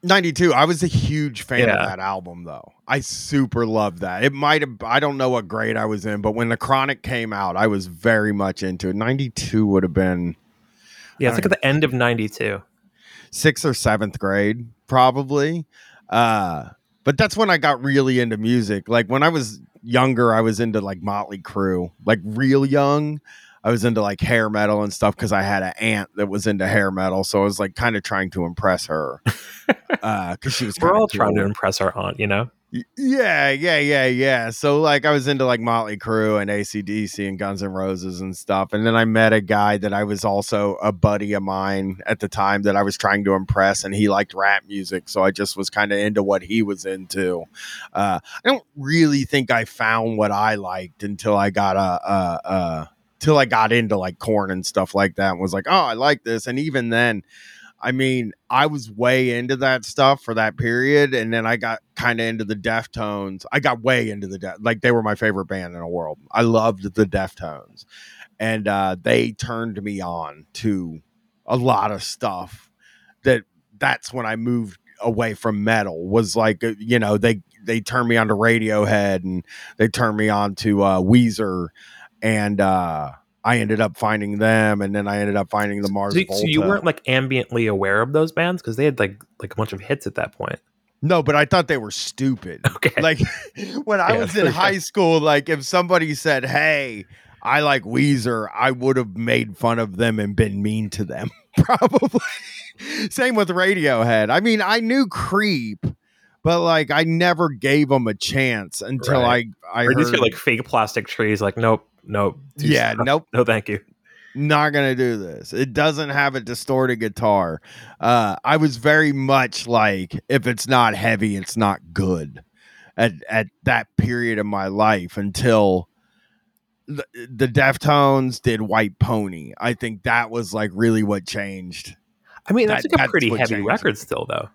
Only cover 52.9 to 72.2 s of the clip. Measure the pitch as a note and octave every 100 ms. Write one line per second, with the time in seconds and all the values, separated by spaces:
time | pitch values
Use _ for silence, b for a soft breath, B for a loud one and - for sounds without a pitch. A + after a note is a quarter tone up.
52.9 | _ _ _ D3+ D3+ B2+ A2+ A2 A#2 A2+
53.9 | G2+ F#2 F2 - G#2+ G2 F#2 F2+ - F#2+
54.9 | G2+ G2 F#2 G2 F2 F#2+ G2 A#2 F#3 C#3+
55.9 | A2+ C#3 C#3+ - A2+ B2+ B2+ D#3 C3+ A#2
56.9 | A#2 A#2+ G#2+ - B B B B _ B2
57.9 | B2+ C3 B2+ A2+ - _ B2 D3+ D3 A2
58.9 | G#2 B2 C3 B2+ A#2+ B2 C3+ C3+ C3 G#2+
59.9 | - C3+ C#3 - A2+ A2 F#2 A#2+ A#2+ C3
60.9 | D3 C#3+ B2+ A2+ A#2 A2+ A#2 A#2 A2+ _
61.9 | - B2 A#2 A2+ A2+ G#2 G#2+ A2+ A2+ A#2
62.9 | A#2+ G#2+ G2+ G2 F#2+ - C#3 C#3 A#2+ A#2+
63.9 | B2 A2+ G2+ G2 F#2+ F#2 F2 A2 A2+ B2
64.9 | A#2 G#2+ G#2 A2 G2 F#2 F#2+ F2 F2 E2+
65.9 | F2 D#2+ D2+ _ A2 A#2 A2+ A2 G2 G2
66.9 | G2+ G#2 G2 F#2+ - E2+ D2 G#1 - -
67.9 | B B B B _ A2 A2 G#2 G2 F#2+
68.9 | F#2 A#2 A#2+ A#2 G#2+ B2 A2+ A#2 G2+ G#2
69.9 | G2+ F2+ E2+ D#2 D2+ _ - A2 G2 F2
70.9 | D#2+ _ _ _ _ - B2+ B2 G#2+ G#2
71.9 | G2+ - -